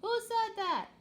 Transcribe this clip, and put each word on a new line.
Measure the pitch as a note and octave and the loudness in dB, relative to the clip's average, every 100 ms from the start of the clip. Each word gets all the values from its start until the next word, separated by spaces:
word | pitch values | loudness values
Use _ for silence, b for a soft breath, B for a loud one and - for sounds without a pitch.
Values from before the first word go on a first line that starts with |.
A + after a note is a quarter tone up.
Who | G4+ A#4 | 2 0
said | A#4 A#4 A4 G#4 | 2 0 0 0
that? | F#4 C#4+ - - | 0 0 -2 -12